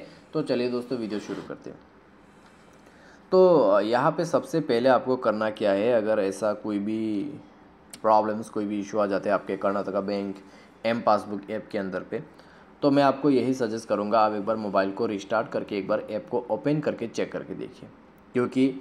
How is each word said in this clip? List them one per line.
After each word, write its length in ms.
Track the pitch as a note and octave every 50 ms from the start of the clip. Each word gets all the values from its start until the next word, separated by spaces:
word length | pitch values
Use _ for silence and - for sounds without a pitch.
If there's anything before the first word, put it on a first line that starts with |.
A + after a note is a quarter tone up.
| - - - - - - -
तो 80 | D#3
चलिए 280 | - - F3+ A#2+ B2 B2
दोस्तों, 280 | B2 B2 A#2+ - C3
video 220 | A#2+ A2+ G2+ G#2+ G2+
शुरू 220 | - - G2 F2+ D#2
करते 220 | D2+ C2+ - - D2
हैं। 100 | - - - - - - _ _ - - - - - - - - - - - - - - - - - - - - - - - -
तो 480 | F#3 F#3 F#3 F3+ E3+ D3 A2+ F#2+ G2+ G2
यहाँ 320 | G#2 A2 A#2 B2 C#3 E3
पे 140 | D#3+ F3+ E3+
सबसे 340 | E3 - - - - - E3
पहले 280 | - - A#2+ A#2 B2 C3
आपको 260 | B2 A2+ B2 B2+ B2+
करना 320 | B2+ - A2+ G#2+ G#2+ A2 A2
क्या 200 | G#2+ - A2 G2+
है, 200 | G2 G2 G#2+ B2 B2
अगर 260 | A2+ G#2 G#2+ A2 G#2+
ऐसा 340 | F#2+ G2 F#2+ - A2 G#2 G#2
कोई 260 | - - G#2+ G#2 G2+
भी 440 | G2+ G#2+ A2 A2 A2 A2 G#2 G2 G2 G2 - - - - - - - - - - - - - -
problems, 480 | - A2 A2 G#2+ G#2+ G#2+ G#2+ A2 A2 -
कोई 160 | - A2 G#2
भी 140 | G2+ G#2 G#2
इशू 180 | G2 G2+ A2
आ 80 | G#2+ G#2
जाते 240 | G2 G2 F#2 - G#2
हैं 40 | G2
आपके 240 | F2+ - - G2
कर्नाटका 440 | G2 G2+ G2 G2+ G2+ F#2 G2 F#2 G2+
bank 340 | G2 G2+ G2+ G2+ G2+ G2 G2 - - - - - - - - - -
एम 160 | A2+ A#2 A#2
passbook 480 | - A2+ G#2 G2+ - G#2 G#2 G2 - -
app 160 | A2 G#2 - -
के 60 | -
अंदर 260 | G#2 G2 F#2+ F#2 F2+ E2+
पे, 200 | - A2 B2 D#3+ - - - - - - - - - - -
तो 100 | - C#3+
मैं 120 | C#3 C#3+ C#3
आपको 260 | C3+ C3 C3+ - D3
यही 240 | C3+ B2 A2+ C3 B2+
सजेस्ट 360 | B2+ A#2+ G#2+ A2 A2+ - -
करूँगा, 300 | G#2+ G2+ G#2 G#2 A2+ A2
आप 140 | G#2+ G#2+ G#2+
एक 120 | G#2 G2
बार 100 | A2 A2
mobile 340 | A2 G#2+ G2+ F#2+ G2 G2 G2
को 140 | F#2+ G2 A#2
restart 440 | A2+ G#2 F#2+ - - A2+ A2 B2 -
करके 280 | - A2 G2 - G#2+
एक 100 | G2 F#2+
बार 200 | F#2+ G#2+ G#2+ - -
ऐप 180 | G#2+ G#2 - -
को 160 | A#2+ A#2 - -
open 280 | A2 G#2 - C#3+ D3+ D#3
करके 280 | D3 A2+ F#2+ - A#2
check 240 | A2+ - A2 F#2 -
करके 220 | - E2 - - -
देखिए, 360 | - A#1 - - - - - - - - - - - - - -
क्योंकि 360 | B2 B2 B2 - C3 C3 C3+ C3 -